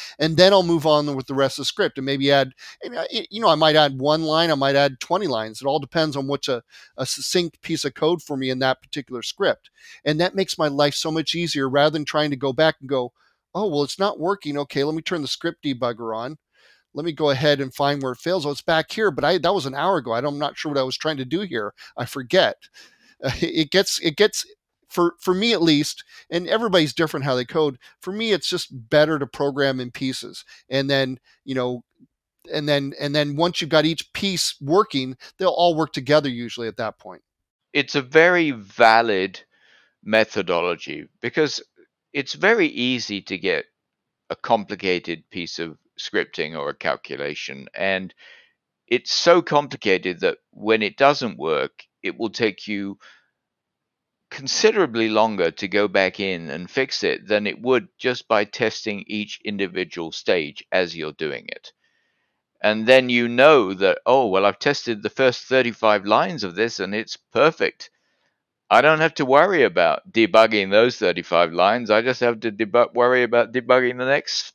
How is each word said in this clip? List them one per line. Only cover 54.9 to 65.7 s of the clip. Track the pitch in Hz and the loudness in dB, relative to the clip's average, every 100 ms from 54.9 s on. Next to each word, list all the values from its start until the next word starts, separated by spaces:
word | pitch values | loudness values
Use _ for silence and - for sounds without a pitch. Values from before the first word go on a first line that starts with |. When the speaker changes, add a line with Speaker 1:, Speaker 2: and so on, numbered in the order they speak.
| 113 113 | 0 0
Speaker 2:
longer | 107 110 98 82 | 2 2 0 -2
to | - 98 | -2 -2
go | 101 101 | 0 2
back | 98 95 - | 2 0 0
in | 98 90 80 | -4 -6 -8
and | 76 90 | -10 -6
fix | - 131 - | -4 -4 -2
it | 92 57 - | -2 -2 0
than | 104 104 | 0 0
it | - | -4
would | 117 127 92 - | 0 0 0 -6
just | 127 123 - | -4 -4 0
by | 110 | 0
testing | 104 - 110 - 110 101 - | 0 -2 -2 -2 -8 -8 -8
each | 107 104 - | -8 -8 -10
individual | - 101 95 90 87 - 82 | -8 -4 -4 -4 -6 -6 -10
stage | - - 92 76 - - | -6 -2 0 -2 -10 -4
as | 92 87 82 | -2 -2 -4
you're | 78 | -10
doing | 76 78 64 - | -8 -8 -8 -12
it. | - - - _ _ _ _ _ _ _ _ | -18 -18 -20 _ _ _ _ _ _ _ _
And | 104 107 110 | -2 0 6
then | 131 123 | 6 6
you | 120 117 | 2 2
know | 120 147 147 95 | 6 8 8 4
that, | 95 95 - | 2 2 2
"Oh, | - 135 117 | 2 2 4
well, | 95 | 2
I've | 101 - | 2 2
tested | 147 139 - 110 | -2 -2 -4 -6
the | 104 | -4
first | - 131 120 | 0 2 0
thirty-five | - 131 120 | 0 0 0